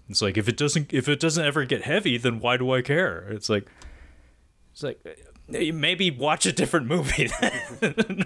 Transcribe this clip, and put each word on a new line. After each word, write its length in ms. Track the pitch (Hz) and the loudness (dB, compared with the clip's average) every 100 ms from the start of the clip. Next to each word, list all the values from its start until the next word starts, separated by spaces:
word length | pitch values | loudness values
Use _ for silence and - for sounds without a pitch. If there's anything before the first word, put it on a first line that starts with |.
| - | -6
It's 140 | - | -2
like, 140 | 104 104 | 0 2
if 120 | 107 | 0
it 80 | 113 | 0
doesn't, 360 | 147 160 143 | 0 0 0
if 160 | 143 131 | 0 0
it 120 | 143 | 2
doesn't 240 | 165 156 | 2 2
ever 200 | 151 147 | 0 0
get 180 | 131 123 | 0 -2
heavy, 340 | - 175 196 120 | 0 0 0 0
then 240 | 123 113 | 0 0
why 160 | 120 123 | 0 0
do 160 | 127 | 2
I 100 | 131 | 0
care? 440 | 123 147 180 85 95 | 2 0 0 -2 -8
It's 180 | 104 - | -6 0
like, 180 | 104 - - - - - - - _ _ _ _ | 0 -2 -16 -20 -20 -20 -20 -20 _ _ _ _
it's 100 | - | -10
like, 160 | 143 - - | -8 -8 -14
uh, 60 | 80 - - - 123 160 | -18 -20 -20 -8 -2 -2
maybe 380 | 160 147 180 185 | 0 0 2 0
watch 360 | 127 143 151 185 | 0 0 2 0
a 60 | |
different 340 | - 147 170 120 | 0 2 2 2
movie 420 | 170 139 - 117 - | 0 0 0 0 0
then. 840 | 233 - - - 196 151 220 190 | -2 -2 -8 -2 -2 0 -2 0